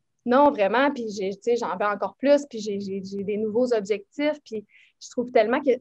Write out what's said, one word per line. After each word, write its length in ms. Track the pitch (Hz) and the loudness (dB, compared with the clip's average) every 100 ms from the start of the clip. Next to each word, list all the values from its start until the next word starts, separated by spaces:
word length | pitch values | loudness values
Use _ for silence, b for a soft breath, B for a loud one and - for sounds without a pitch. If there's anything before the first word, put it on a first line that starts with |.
| _ _ 240 | _ _ 0
Non, 260 | 254 294 | 4 4
vraiment. 400 | 208 196 226 277 | 4 2 2 0
Puis, 140 | 247 226 208 | 0 -6 -6
j'ai, 120 | 190 | -6
tu 100 | 196 | -4
sais, 120 | - 233 | -2 -2
j'en 220 | 202 185 | -2 -2
veux 80 | 208 | -2
encore 320 | 208 196 - | -2 -6 -2
plus. 240 | 269 285 285 | 4 4 2
Puis, 100 | 226 | -10
j'ai, 220 | 208 202 | -8 -6
j'ai, 200 | 202 196 | -6 -8
j'ai 220 | 190 196 | -8 -8
des 140 | 196 208 | -6 -4
nouveaux 360 | 220 214 247 | -2 0 0
objectifs. 640 | 226 202 208 - - 294 294 | 0 -2 -6 -6 -4 -2 -2
Puis, 220 | - 214 208 b b b | -8 -14 -14 b b b
je 80 | - | -10
trouve 220 | - 247 | -6 0
tellement 300 | 240 214 262 | 2 4 2
que, 100 | 294 247 | 2 0